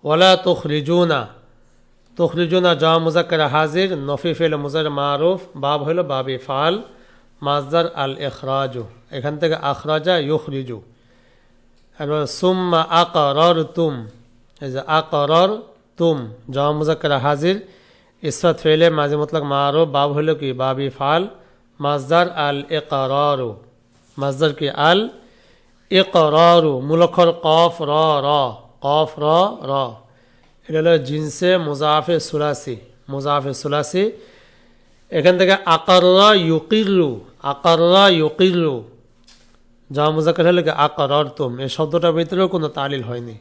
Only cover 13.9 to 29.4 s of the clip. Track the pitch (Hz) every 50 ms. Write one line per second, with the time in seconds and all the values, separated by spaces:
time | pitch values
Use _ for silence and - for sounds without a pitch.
13.9 | 139 123 113 110 - - - _ _ _ _ _ _ _ 147 135 127 135 135 -
14.9 | 156 156 156 - - 147 143 143 156 170 180 190 214 220 233 - - _ _ _
15.9 | _ _ 170 170 160 143 120 110 110 - - - 131 135 143 147 151 151 156 151
16.9 | 160 156 - 156 143 135 120 143 147 139 147 175 190 208 196 - - _ _ _
17.9 | _ _ _ _ _ _ - 156 131 - - 175 156 - - 160 156 156 165 170
18.9 | 165 156 147 143 147 147 147 147 - 160 143 143 139 139 143 143 139 156 165 156
19.9 | 135 143 143 147 143 147 151 156 156 151 147 135 127 127 131 131 131 131 139 135
20.9 | - - 139 139 151 170 185 208 - - - _ _ _ _ _ _ _ 143 143
21.9 | 147 143 131 131 160 170 180 175 175 - 147 143 143 143 139 - 160 151 147 -
22.9 | 151 139 135 131 135 139 147 147 143 135 127 117 104 95 - _ _ _ _ _
23.9 | _ _ _ _ _ - 135 139 135 131 160 156 143 - 151 139 135 - 143 156
24.9 | 175 196 220 240 - - - _ _ _ _ _ _ _ _ _ _ _ _ _
25.9 | - 185 190 190 - 175 160 151 147 156 170 170 170 170 165 156 139 127 131 143
26.9 | 156 165 170 165 170 - 175 170 165 170 - 160 156 160 170 170 170 - 170 139
27.9 | 147 151 160 160 151 143 135 143 147 147 139 123 110 - - _ _ _ - 139
28.9 | 143 151 156 156 - - 147 151 156 170